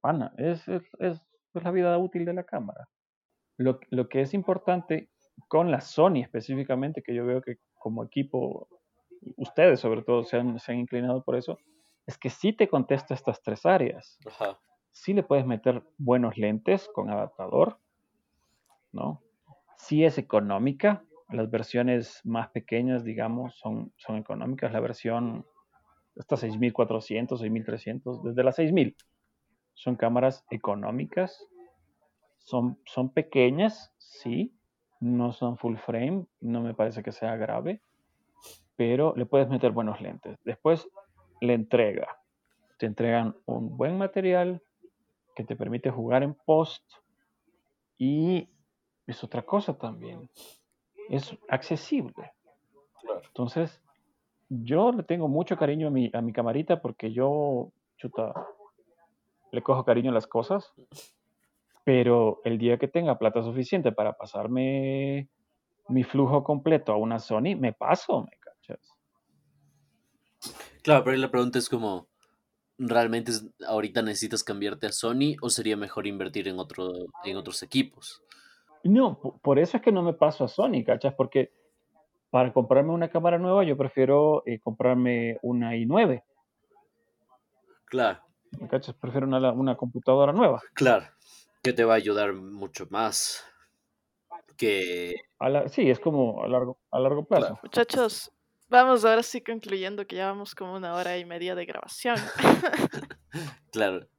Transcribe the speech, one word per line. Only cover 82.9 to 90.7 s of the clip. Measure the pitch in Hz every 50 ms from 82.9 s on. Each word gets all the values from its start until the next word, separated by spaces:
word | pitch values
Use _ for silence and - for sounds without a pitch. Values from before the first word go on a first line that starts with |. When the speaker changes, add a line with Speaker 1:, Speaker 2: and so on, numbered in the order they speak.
Speaker 1:
una | 165 170 165 165
cámara | - 170 165 170 170
nueva | 170 180 180 185 202 190
yo | 160 139
prefiero, | 135 135 131 - 139 131 131 143 147 151 151 151 - -
eh, | - 117 107
comprarme | _ 117 110 - - 127 123 123 123 123 120 120 117 117 113 -
una | - 120 123 120 120 117 117
i | 117 117
nueve. | 120 156 214 233 170 127 117 _ _ _ _ _ _ _ _ _ _ _ _ _ _ _ _ _ _ _ _ _ _ _ _ _ _ _ _ _ _ _ _ _
Speaker 2:
Claro. | _ - 127 120 104 90 - _ _ _ _ _ _ - -
Speaker 1:
¿Me | 117 113
cachas? | 139 131 - - 123
Prefiero | _ - 127 120 139 135
una, | 135 131 131 131 127
una | 117 127 135 135 120
computadora | - 127 123 - 127 - 127 131 139 143 143
nueva. | 151 208 247 165 123 - - -